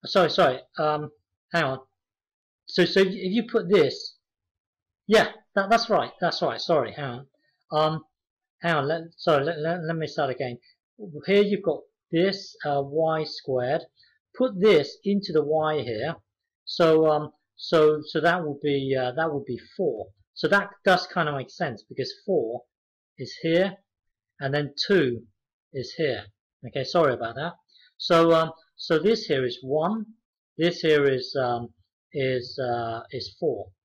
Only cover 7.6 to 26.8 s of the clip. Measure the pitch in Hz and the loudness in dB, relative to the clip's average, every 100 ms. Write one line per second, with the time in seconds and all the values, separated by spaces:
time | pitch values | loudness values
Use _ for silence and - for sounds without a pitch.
7.6 | _ 151 156 156 - _ _ _ _ _ | _ 0 0 0 -8 _ _ _ _ _
8.6 | 170 160 139 165 165 _ - 147 143 165 | -2 0 0 -2 -6 _ 2 2 2 -2
9.6 | 156 175 160 165 151 - 139 127 135 120 | -4 -4 -4 -4 -4 -2 -4 -2 -6 -8
10.6 | _ _ _ _ 208 147 147 202 202 196 | _ _ _ _ -16 -12 0 4 4 2
11.6 | 165 143 - _ _ 165 190 190 - - | -2 -4 -8 _ _ 0 0 -2 -12 -10
12.6 | 151 143 139 147 160 160 156 - - 127 | -2 -2 -2 0 0 0 -4 -8 -4 -2
13.6 | 123 160 - _ _ _ _ - 254 190 | 0 -2 -4 _ _ _ _ -2 -2 2
14.6 | 208 175 143 - - 202 190 156 147 156 | 4 4 2 -6 -2 -2 0 0 0 0
15.6 | 156 156 120 107 139 160 _ _ _ _ | 0 -2 -4 -4 -4 -6 _ _ _ _
16.6 | - - 170 160 160 151 151 _ _ _ | -16 2 4 6 6 2 -2 _ _ _
17.6 | - 165 156 151 147 165 165 180 156 143 | 0 4 6 4 -2 -2 0 0 -2 -4
18.6 | 151 139 135 131 127 127 160 143 - 120 | -2 0 0 -2 -2 -2 -4 -4 -6 -10
19.6 | - - 175 110 - _ _ - 156 202 | -12 -4 -4 -4 -10 _ _ -6 0 0
20.6 | 190 - - 180 - - 156 139 123 - | 0 -2 2 2 0 -4 -2 -4 -8 -6
21.6 | 160 110 _ - 131 - - 180 113 120 | -6 -6 _ -8 -8 -8 -2 0 0 -6
22.6 | _ _ _ _ _ _ 123 - 160 165 | _ _ _ _ _ _ -16 -8 0 2
23.6 | 190 - _ _ _ _ _ _ 139 143 | 0 -4 _ _ _ _ _ _ -4 -4
24.6 | 147 - - 196 135 117 - _ _ _ | -4 -6 0 2 2 -2 -10 _ _ _
25.6 | _ 139 123 - 156 110 - _ _ _ | _ -12 -10 -4 -2 -2 -8 _ _ _
26.6 | 123 143 | -10 -8